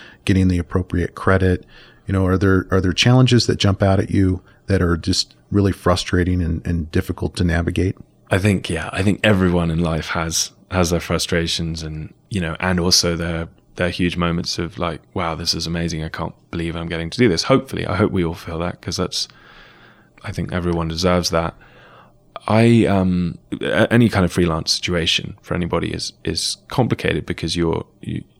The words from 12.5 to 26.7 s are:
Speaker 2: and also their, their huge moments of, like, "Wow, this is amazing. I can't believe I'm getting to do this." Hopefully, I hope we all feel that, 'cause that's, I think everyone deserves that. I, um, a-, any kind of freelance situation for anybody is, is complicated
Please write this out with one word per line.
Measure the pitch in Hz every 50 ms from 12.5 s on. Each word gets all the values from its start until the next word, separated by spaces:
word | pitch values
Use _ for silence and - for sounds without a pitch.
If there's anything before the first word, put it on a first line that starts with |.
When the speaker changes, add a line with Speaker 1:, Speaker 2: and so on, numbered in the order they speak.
| 80 -
Speaker 2:
and | 87 92 92 87
also | 85 90 87 - - 87 85
their, | 82 85 85 85 82 85 - - _ _ _ -
their | - 90 87
huge | 87 - 90 87 -
moments | 87 87 85 85 85 85 - - -
of, | 87 82 - -
like, | 87 85 80 73 _ _ -
"Wow, | 98 90 82 80
this | 78 87 - -
is | 82 80
amazing. | 82 85 85 85 85 85 78 78
I | 80
can't | - - 82 82 - _ _ -
believe | - 85 82 82 80
I'm | 85 82 82
getting | 85 82 82 82
to | - -
do | 123 110
this." | 82 80 -
Hopefully, | - 135 135 - - - 85 85
I | 82 87
hope | 87 104 87 -
we | 95 85
all | 80 85
feel | - - - 82 80
that, | 85 90 - -
'cause | - 95 80
that's, | - 90 - - - - - - - - - - - - - - - - - _ _ _ _ _ - -
I | 104 98
think | - 85 - -
everyone | 90 87 87 85 85 82 80
deserves | 82 80 87 90 90 90 85 -
that. | 85 82 82 82 - - - - - - - - - - - _ _ _ _ _ - - -
I, | - 107 110 117 117 117 117 98
um, | 67 101 98 92 92 90 90 87 85 - - _ - - -
a-, | - 67 - 85 113 - 110
any | 120 120 104
kind | - 101 90
of | 85 -
freelance | 95 87 85 80 80 - - -
situation | - - - 90 85 82 80 - - - - 98 - _
for | - 90
anybody | 90 87 85 87 85 85 82 87
is, | 87 - - - _ -
is | - 87 - - - - - _
complicated | -